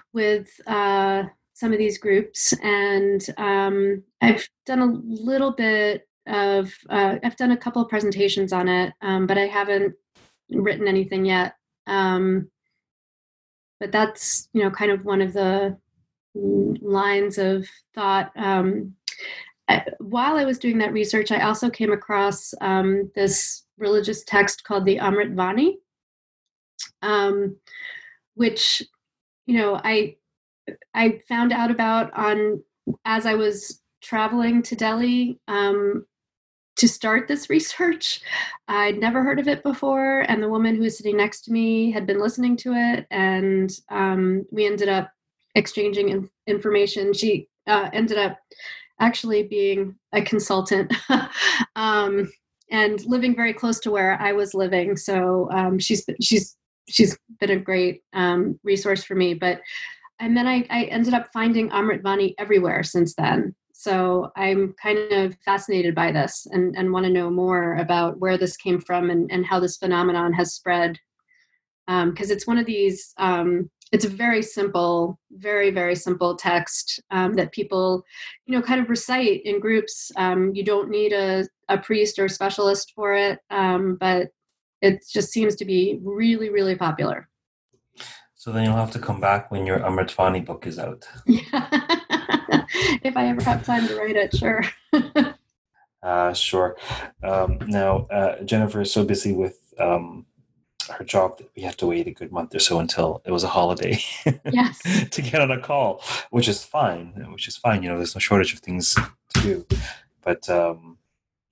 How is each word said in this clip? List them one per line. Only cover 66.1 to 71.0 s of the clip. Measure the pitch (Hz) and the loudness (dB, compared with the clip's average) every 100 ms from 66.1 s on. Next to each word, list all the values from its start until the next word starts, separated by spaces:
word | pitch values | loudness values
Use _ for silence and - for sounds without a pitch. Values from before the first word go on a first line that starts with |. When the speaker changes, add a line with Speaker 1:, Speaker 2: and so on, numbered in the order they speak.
Speaker 1:
this | 151 135 - - | 0 -2 -6 -4
and, | 180 180 190 | 0 0 0
and | 185 | 0
wanna | 185 185 | 2 2
know | 180 175 | 2 0
more | 180 185 180 170 165 | 0 2 2 0 -2
about | 165 175 170 180 | 0 0 0 0
where | 185 180 | 0 0
this | 180 - | -2 -4
came | 190 180 | -2 -2
from | - 180 175 | 0 0 2
and, | 170 170 | 0 0
and | 185 | -2
how | 180 185 | 0 0
this | 180 - | 0 -2
phenomenon | 185 175 180 170 170 | 0 2 2 2 0
has | 170 170 | 0 -2
spread. | - 180 175 170 165 | -4 -2 0 0 -2